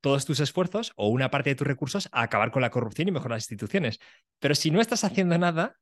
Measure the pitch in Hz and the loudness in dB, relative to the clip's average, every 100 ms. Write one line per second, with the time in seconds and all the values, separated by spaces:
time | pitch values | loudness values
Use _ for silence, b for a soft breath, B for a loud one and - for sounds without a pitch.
0 | 139 139 - 143 143 - 175 214 240 - | 0 0 0 0 0 0 -2 -2 -6 -2
1 | 104 123 131 139 139 135 139 135 143 202 | 0 2 2 0 0 0 -2 -2 -4 -4
2 | - - 117 107 113 139 123 123 113 107 | -4 -2 0 2 2 2 0 0 -4 -2
3 | 175 165 - 113 - 104 104 196 135 110 | -2 -2 -4 -6 -8 -10 -4 -2 -2 -4
4 | B B B _ 139 147 165 165 226 233 | B B B _ 0 2 2 2 2 0
5 | 196 190 180 170 175 160 208 - | -2 0 2 4 2 0 -4 -6